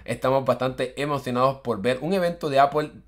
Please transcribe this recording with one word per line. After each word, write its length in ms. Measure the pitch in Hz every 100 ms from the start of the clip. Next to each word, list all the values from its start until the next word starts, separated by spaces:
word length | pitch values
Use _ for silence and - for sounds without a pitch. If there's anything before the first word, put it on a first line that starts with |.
Estamos 400 | - 120 131 135
bastante 500 | 127 123 127 127 120 -
emocionados 540 | 147 143 135 123 131 135
por 260 | 123 107
ver 160 | 120 131
un 100 | 151
evento 360 | 190 175 175 156
de 120 | 135
Apple 320 | 143 151 151 -